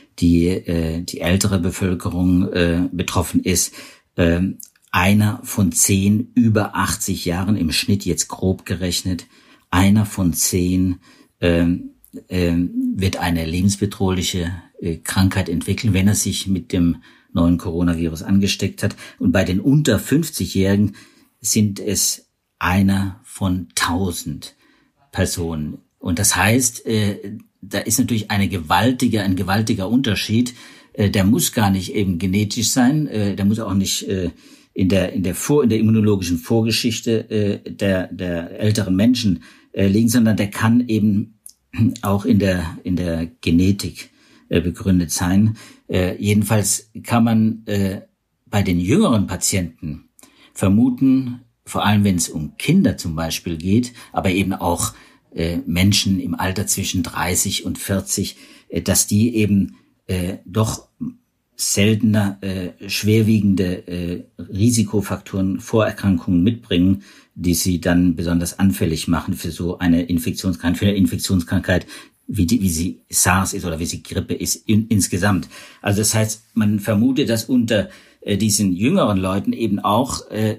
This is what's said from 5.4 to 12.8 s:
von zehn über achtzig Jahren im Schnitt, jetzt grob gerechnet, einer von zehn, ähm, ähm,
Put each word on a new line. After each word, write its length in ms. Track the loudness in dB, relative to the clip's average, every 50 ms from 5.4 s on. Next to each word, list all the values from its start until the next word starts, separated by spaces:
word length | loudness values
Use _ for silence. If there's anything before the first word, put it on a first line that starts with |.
| -8
von 280 | -4 -2 0 0 2
zehn 600 | 2 0 0 2 2 2 2 2 2 2 0 0 2
über 400 | 2 4 4 4 2 0 -2 -2
achtzig 520 | -4 -2 -2 -4 -4 -4 -4 -4 -4 -4
Jahren 300 | -4 -2 -2 0 0 0
im 140 | 0 0 -2
Schnitt, 340 | -2 -2 0 0 0 0 0
jetzt 240 | -2 -2 -2 -4 -6
grob 360 | -6 -2 -2 0 -2 -2 -4
gerechnet, 640 | -8 -6 -4 -4 -4 -4 -4 -2 -4 -4 -4 -8 -12 _ _ _ _ _ _ _ _
einer 360 | 2 4 6 6 6 4 4
von 260 | 2 0 0 0 0
zehn, 680 | 0 0 -2 0 0 0 2 2 2 2 2 0 -2 -4 _ _ -20 -20 _ _ _ _
ähm, 500 | 0 2 4 4 4 2 0 0 -4 -10 -18 _ _ _ -18 -18 -10 -6
ähm, 680 | -2 0 0 2 2 0 0 -2 -2 -2